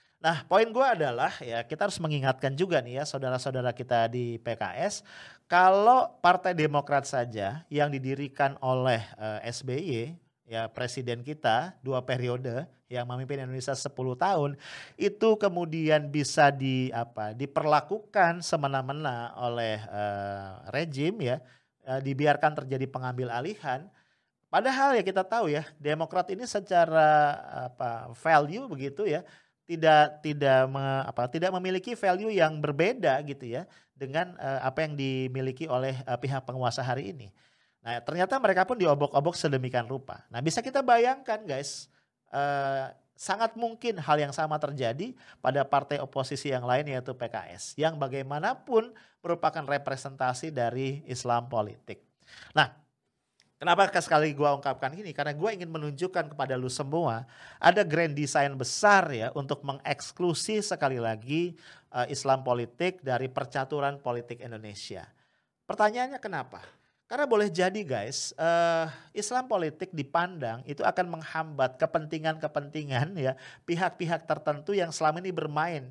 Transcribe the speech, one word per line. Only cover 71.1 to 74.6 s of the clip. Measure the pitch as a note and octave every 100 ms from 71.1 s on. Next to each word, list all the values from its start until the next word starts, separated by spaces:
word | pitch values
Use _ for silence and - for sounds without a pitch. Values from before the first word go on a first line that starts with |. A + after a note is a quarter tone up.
| E3
menghambat | D#3 D#3+ D#3+ C#3+ B2+ B2+
kepentingan-kepentingan | D#3 E3 D#3 D#3+ D#3 D#3+ - D3+ C#3+ D#3 D3 B2+ D#3 F#3+
ya, | C3 - - -
pihak-pihak | - E3+ F3+ - E3 E3 -
tertentu | D#3 D#3 D3